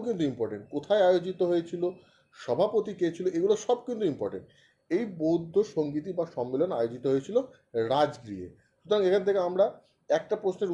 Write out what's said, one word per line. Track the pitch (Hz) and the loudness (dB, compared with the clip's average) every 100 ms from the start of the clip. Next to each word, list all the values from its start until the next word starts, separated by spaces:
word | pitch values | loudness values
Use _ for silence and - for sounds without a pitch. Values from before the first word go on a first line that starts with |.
| 226 | 2
কিন্তু | 190 | 0
ইম্পর্টেন্ট। | 147 123 107 104 - 143 | -2 -2 -4 -6 -8 -6
কোথায় | - 208 180 | 0 4 6
আয়োজিত | 180 180 185 175 | 6 2 -2 2
হয়েছিল, | 175 170 170 175 180 _ _ _ | 2 0 -4 -4 -6 _ _ _
সভাপতি | - - 123 208 214 196 | -12 -4 0 2 0 -2
কে | 190 170 170 | -2 -2 0
ছিল, | 185 165 | -2 0
এগুলো | 196 208 | 2 2
সব | - 240 - | 0 -2 -2
কিন্তু | 220 190 | -2 -2
ইম্পর্টেন্ট। | 135 101 92 - _ _ _ - | -2 -4 -6 -14 _ _ _ -4
এই | 180 226 170 | -4 -2 -2
বৌদ্ধ | 156 170 165 196 214 165 | 0 0 0 0 0 -2
সঙ্গীতি | 147 147 180 | -2 -4 -6
বা | 175 165 - | -6 -4 -4
সম্মেলন | 123 131 180 | -4 0 0
আয়োজিত | 131 117 120 135 | 0 -2 0 0
হয়েছিল | 135 135 226 277 - _ 117 113 | 0 0 -2 -2 -12 _ -2 2
রাজগৃহে। | 139 147 143 110 95 90 - _ _ | 2 2 0 -12 -10 -12 -16 _ _
সুতরাং | - 208 185 | -2 2 4
এখান | 196 185 | 4 2
থেকে | 196 | 0
আমরা | 175 185 220 - _ _ - | 0 2 2 0 _ _ -2
একটা | 156 - 208 | -2 0 -2
প্রশ্নের | 202 185 196 | -2 -2 -2